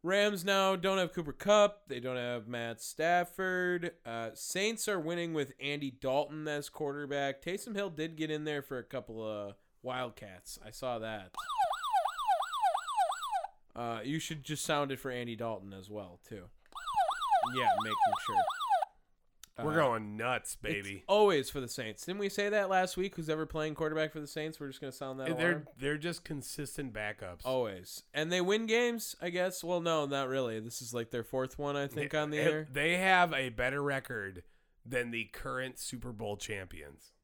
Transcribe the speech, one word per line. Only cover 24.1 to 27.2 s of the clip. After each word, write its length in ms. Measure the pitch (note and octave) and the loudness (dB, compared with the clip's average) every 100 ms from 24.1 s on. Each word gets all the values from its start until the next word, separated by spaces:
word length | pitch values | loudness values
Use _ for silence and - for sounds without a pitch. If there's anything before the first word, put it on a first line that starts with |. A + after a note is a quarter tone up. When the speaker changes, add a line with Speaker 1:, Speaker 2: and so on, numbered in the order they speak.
Speaker 1:
for 60 | D#3 | -2
the 60 | D3 | -8
Saints, 320 | - D#3 D#3 | -6 -6 -6
we're 100 | C#3+ | -10
just 120 | C3 | -8
gonna 120 | C#3 | -10
sound 280 | B2+ C3+ C3 | -8 -8 -4
that 160 | C3+ E3 | -2 2
Speaker 2:
They're, 140 | E3+ | 2
Speaker 1:
alarm? 160 | D#3 D3+ - | 2 -4 -6
Speaker 2:
they're 200 | C#3 D3 | -4 -2
just 260 | E3 E3 | -4 -6
consistent 680 | - D3 B2 - C#3+ - C#3 | -8 -8 -8 -8 -8 -6 -6
backups. 480 | G#2+ G#2 G#2+ | -4 -6 -6